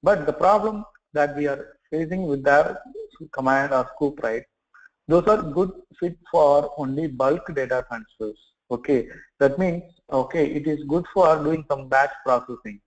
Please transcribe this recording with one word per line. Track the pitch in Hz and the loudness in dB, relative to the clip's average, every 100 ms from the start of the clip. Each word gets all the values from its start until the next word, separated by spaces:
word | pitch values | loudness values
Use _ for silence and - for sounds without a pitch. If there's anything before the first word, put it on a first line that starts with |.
But | 160 202 156 | 4 2 0
the | |
problem | 147 180 208 214 208 214 _ _ | 2 4 4 2 -6 -12 _ _
that | 147 143 143 | 0 0 0
we | 147 | -4
are | 139 - _ _ | -4 -10 _ _
facing | 156 160 185 175 | -6 -4 -4 -4
with | 139 | 0
that | 135 143 160 - - 427 440 _ 160 | 4 4 4 -2 -14 -16 -16 _ -14
command | - 131 135 139 | -4 0 0 2
or | 135 123 - | 0 -2 -4
Sqoop, | 143 147 | -4 -2
right, | 113 113 - _ _ _ _ _ - | -6 -6 -10 _ _ _ _ _ 0
those | 165 175 | 2 4
are | 214 | 2
good | 165 143 190 - _ _ | 2 -2 -2 -4 _ _
fit | 175 175 _ | -8 -8 _
for | 170 147 143 143 151 | 2 6 4 2 -6
only | 135 139 160 | -6 -4 -6
bulk | 123 131 165 - 147 | -2 0 0 -4 -6
data | 127 127 - | -2 -4 -4
transfers. | 117 110 _ 107 107 _ _ _ | -12 -14 _ -10 -10 _ _ _
Okay, | 120 123 131 113 - - _ | -8 0 0 -2 -12 -20 _
that | 139 139 | 0 2
means, | 185 170 - _ _ | -2 -4 -10 _ _
okay, | 135 127 170 147 | -4 -2 -2 -2
it | 151 147 | -2 -4
is | 151 | -6
good | 143 165 175 | -2 -4 -2
for | 196 170 156 | 4 4 4
doing | 151 160 151 | 0 -4 -4
some | 139 131 | -6 0
batch | 135 139 - | 2 2 -2
processing. | 131 123 123 120 107 101 | 0 0 -2 -14 -14 -18